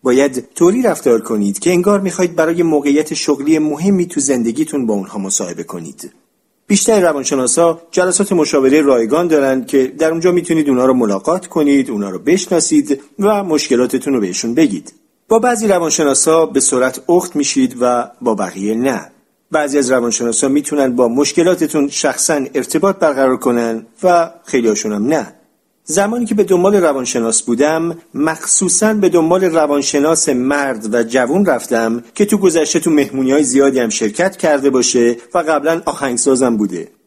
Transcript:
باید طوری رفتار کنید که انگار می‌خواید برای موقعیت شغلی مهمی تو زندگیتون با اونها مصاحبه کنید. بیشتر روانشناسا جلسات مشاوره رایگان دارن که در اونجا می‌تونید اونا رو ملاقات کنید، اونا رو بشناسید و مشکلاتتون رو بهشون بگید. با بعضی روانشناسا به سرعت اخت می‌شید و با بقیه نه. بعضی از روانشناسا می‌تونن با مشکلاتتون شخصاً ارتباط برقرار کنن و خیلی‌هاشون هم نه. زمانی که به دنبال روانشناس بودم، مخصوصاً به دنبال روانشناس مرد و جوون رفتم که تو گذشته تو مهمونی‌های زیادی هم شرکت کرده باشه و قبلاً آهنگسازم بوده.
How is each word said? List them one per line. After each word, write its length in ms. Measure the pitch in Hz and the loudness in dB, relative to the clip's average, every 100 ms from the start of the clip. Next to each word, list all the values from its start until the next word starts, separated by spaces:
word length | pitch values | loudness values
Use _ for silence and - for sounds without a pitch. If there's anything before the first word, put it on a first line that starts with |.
باید 440 | 131 127 139 127 - - | 2 2 2 -2 -10 2
طوری 260 | 170 226 | 2 4
رفتار 400 | 240 160 139 113 | 0 0 0 0
کنید 380 | 110 110 101 98 | 0 -2 -2 0
که 100 | 170 | 0
انگار 300 | 180 180 202 | 2 2 0
می‌خواید 360 | 190 170 180 170 | 0 -2 -4 0
برای 280 | 160 170 | -2 0
موقعیت 500 | 170 147 143 143 151 | 2 2 2 0 0
شغلی 460 | 151 - 139 139 160 | -4 -2 -2 0 0
مهمی 460 | 151 147 185 196 175 | 0 0 0 0 0
تو 140 | - | -4
زندگیتون 680 | 135 127 117 117 151 143 120 | -2 0 0 -2 -4 -2 -2
با 80 | |
اونها 260 | 104 95 107 | -2 -4 -8
مصاحبه 440 | 95 - 92 85 | -6 -4 -6 -10
کنید. 480 | 85 87 82 69 - _ _ _ _ _ _ | -12 -12 -14 -16 -20 _ _ _ _ _ _
بیشتر 340 | 202 - 214 | 0 2 2
روانشناسا 800 | 175 143 131 139 127 160 170 165 - | 2 0 -2 -2 0 2 2 0 -4
جلسات 400 | - 180 180 202 | -2 0 0 0
مشاوره 500 | 185 147 151 135 147 | 0 0 2 4 4
رایگان 460 | 143 127 113 147 175 | 4 2 2 0 2
دارن 380 | 156 135 131 117 | 2 2 0 0
که 280 | 139 127 - | 0 0 0
در 140 | 160 | -2
اونجا 200 | 165 175 | 0 0
می‌تونید 380 | 180 170 160 147 | 0 0 0 2
اونا 160 | 127 131 | 2 2
رو 80 | |
ملاقات 540 | 127 110 98 - 180 - | 2 0 -2 -2 -4 -4
کنید، 420 | 170 147 143 131 | -2 2 2 0
اونا 200 | 107 98 | -4 -6
رو 100 | 92 | -6
بشناسید 840 | 135 185 - 170 151 151 143 135 - - | 0 0 0 -2 2 0 0 -4 -6 -2
و 240 | 202 208 | 0 0
مشکلاتتون 720 | 196 151 - 120 127 131 139 | 0 -2 0 0 2 -2 -2
رو 60 | 131 | -2
بهشون 340 | 98 90 120 | -2 -4 -4
بگید. 400 | 120 151 90 - _ _ _ _ | 0 0 0 -10 _ _ _ _
با 120 | 226 | 0
بعضی 280 | 247 233 220 | 2 0 0
روانشناسا 800 | 185 165 - 151 135 - 160 156 | 0 0 0 0 2 2 2 2
به 140 | 135 | 0
سرعت 500 | - 127 127 - - | 0 0 0 -2 0
اخت 260 | 175 175 147 | 0 0 -4
می‌شید 400 | 139 135 131 127 | -2 0 0 0
و 300 | 123 120 117 - | 0 0 -4 -6
با 140 | 123 104 | -4 -2
بقیه 400 | 92 95 101 113 | -4 -6 -4 -2
نه. 360 | 131 113 - _ _ _ _ | -2 -4 -8 _ _ _ _
بعضی 260 | 156 147 143 | -2 0 0
از 140 | 123 | 2
روانشناسا 560 | 131 120 113 120 113 139 | 0 0 -2 -2 -2 0
می‌تونن 480 | 143 143 147 135 123 | 0 -2 0 0 2
با 120 | 120 | 2
مشکلاتتون 800 | 120 143 - 170 180 156 156 143 | 2 0 2 2 2 0 0 -2
شخصاً 520 | - 151 127 - 151 131 | -2 -4 -2 -2 -2 -2
ارتباط 420 | 147 123 156 196 196 | -4 -4 0 0 2
برقرار 420 | 160 135 135 127 | 0 2 0 0
کنن 480 | 131 120 117 113 110 _ | 0 0 -2 -4 -10 _
و 280 | 185 175 165 - - | 2 2 0 -6 -4
خیلی‌هاشون 480 | 135 117 104 110 | 0 0 0 -4
هم 140 | 104 110 | -4 -2
نه. 280 | 156 107 - _ _ _ _ - | -2 -4 -14 _ _ _ _ -6
زمانی 380 | 160 202 240 233 | -2 -2 -2 -2
که 100 | 214 | 0
به 80 | |
دنبال 320 | 190 185 185 208 | 2 4 4 4
روانشناس 680 | 170 135 123 127 113 110 | 2 0 -2 -2 -2 -2
بودم، 540 | - 117 143 160 165 170 _ | -2 0 0 0 -4 -8 _
مخصوصاً 800 | 131 156 160 - - 190 - 214 | -4 -4 -4 -4 -2 0 0 0
به 160 | 214 190 | 2 2
دنبال 340 | 175 160 185 | 2 2 2
روانشناس 840 | 185 165 151 143 139 147 147 156 - | 2 0 0 0 0 0 0 0 0
مرد 640 | 127 127 143 139 117 110 | -2 0 -2 -2 -6 -2
و 100 | 120 | -2
جوون 420 | 113 127 123 170 196 | 0 0 0 0 2
رفتم 580 | 123 - 120 113 117 - - | 0 0 -2 0 -4 -8 -2
که 100 | 208 | 0
تو 120 | 208 | 2
گذشته 420 | 185 165 151 170 | 2 2 0 0
تو 120 | 165 | 2
مهمونی‌های 520 | 151 127 135 131 139 | 2 0 -2 0 2
زیادی 360 | 139 131 139 127 | 2 2 2 2
هم 100 | 117 | -2
شرکت 480 | - 110 104 185 190 | -2 -4 -2 -4 0
کرده 320 | 165 143 139 | 0 2 2
باشه 480 | 131 117 127 120 117 - | 2 2 2 2 0 -4
و 40 | 180 | -4
قبلاً 440 | 156 151 147 165 165 | 0 0 0 -2 -4
آهنگسازم 720 | 139 139 120 139 131 131 110 | -6 -4 -2 0 2 2 0
بوده. 300 | 104 90 - _ | -2 -4 -12 _